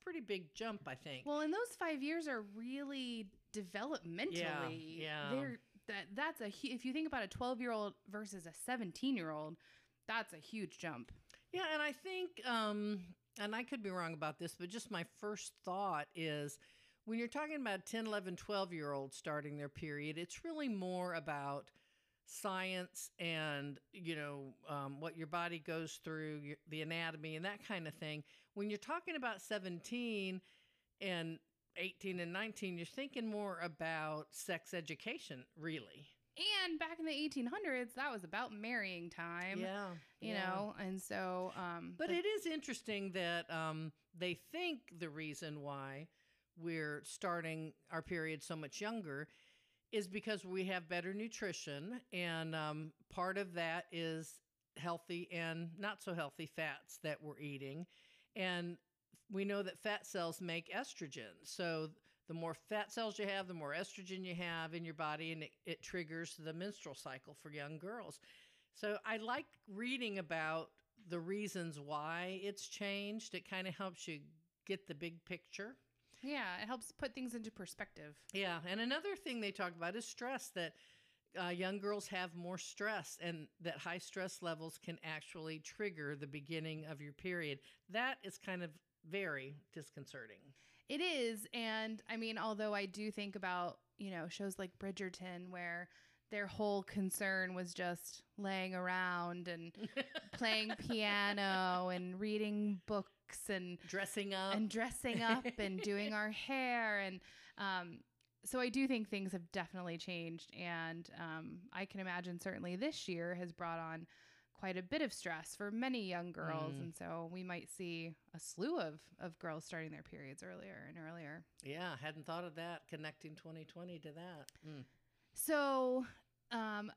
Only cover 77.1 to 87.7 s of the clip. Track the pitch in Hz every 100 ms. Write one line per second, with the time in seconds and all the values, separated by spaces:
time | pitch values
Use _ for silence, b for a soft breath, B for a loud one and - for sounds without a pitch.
77.1 | - 254 240 220 - 180 - 202 - 151
78.1 | 147 - 190 196 170 175 196 233 285 392
79.1 | 392 339 240 208 196 180 165 170 208 233
80.1 | - 247 262 - - 165 - B B B
81.1 | B B - 180 180 185 202 202 208 196
82.1 | 190 180 170 175 180 - - 208 208 156
83.1 | - 170 165 151 - 170 143 180 175 -
84.1 | 190 185 - 175 160 160 - - 165 160
85.1 | 156 - 180 160 160 - - 208 165 147
86.1 | 147 143 147 143 165 160 156 156 147 147
87.1 | 139 185 180 156 139 B